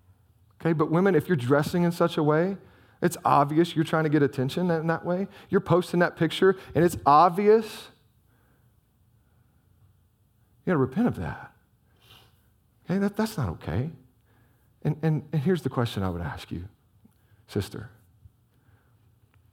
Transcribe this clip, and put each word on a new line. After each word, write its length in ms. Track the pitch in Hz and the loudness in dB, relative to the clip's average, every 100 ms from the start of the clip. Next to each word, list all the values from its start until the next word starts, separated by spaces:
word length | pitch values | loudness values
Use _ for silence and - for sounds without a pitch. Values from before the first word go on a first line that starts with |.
| _ _ _ _ _ _ | _ _ _ _ _ _
Okay, 120 | 165 | -2
but 180 | 156 156 | 0 0
women, 240 | 165 196 156 | 2 2 2
if 120 | - | 0
you're 80 | 156 | -4
dressing 480 | 120 143 147 175 | 2 0 0 0
in 80 | 170 | 0
such 260 | 170 170 170 | 0 -2 0
a 60 | |
way, 320 | 151 151 185 190 - _ _ - | 0 2 0 -6 -14 _ _ -4
it's 160 | - - 123 | -4 -2 2
obvious 500 | 143 143 156 170 156 | 2 4 2 0 0
you're 80 | |
trying 200 | 156 160 | 0 0
to 60 | 151 | 2
get 120 | 151 | 2
attention 480 | 139 - 131 175 180 | 2 0 -4 -2 -2
in 180 | 160 165 | -2 -2
that 160 | 165 | -4
way. 240 | 175 180 196 - - | -2 -4 -6 -10 -2
You're 100 | 196 | -2
posting 420 | - 175 - 175 | 4 2 2 0
that 140 | 170 - | 0 2
picture, 400 | 160 - 190 190 - 147 | -2 4 2 2 -2 2
and 100 | 170 | 2
it's 120 | - 143 | 2 4
obvious. 840 | 151 180 175 208 220 220 - - _ _ _ _ _ _ _ _ _ _ _ _ _ _ _ _ _ _ _ _ _ _ _ _ _ _ _ - | 6 6 4 4 4 2 -14 -20 _ _ _ _ _ _ _ _ _ _ _ _ _ _ _ _ _ _ _ _ _ _ _ _ _ _ _ -4
You 60 | |
gotta 60 | 147 | -2
repent 300 | 131 196 240 | 0 0 -2
of 80 | 92 | -2
that. 360 | 85 - - _ _ _ _ _ _ - _ _ _ _ _ _ - | -8 -10 -16 _ _ _ _ _ _ -20 _ _ _ _ _ _ -6
Okay, 140 | 190 | -4
that, 180 | 202 202 | -2 -2
that's 200 | 220 - | -4 -4
not 120 | 98 | -6
okay. 400 | - - 90 156 - _ _ _ _ _ _ _ _ | -6 -6 -6 -6 -10 _ _ _ _ _ _ _ _
And, 140 | 151 147 | -6 -2
and, 260 | 160 151 - | -2 -2 -2
and 80 | 156 | -4
here's 220 | 175 180 | -2 -2
the 60 | 127 | -2
question 340 | 131 117 101 | -4 -4 -4
I 60 | 95 | -6
would 120 | 85 | -6
ask 300 | 80 - - | -8 -10 -12
you, 140 | 85 92 _ _ _ _ _ _ _ _ | -12 -14 _ _ _ _ _ _ _ _
sister. 420 | 98 - - - _ _ _ - _ _ _ _ _ _ _ _ _ _ _ _ | -8 -8 -12 -16 _ _ _ -20 _ _ _ _ _ _ _ _ _ _ _ _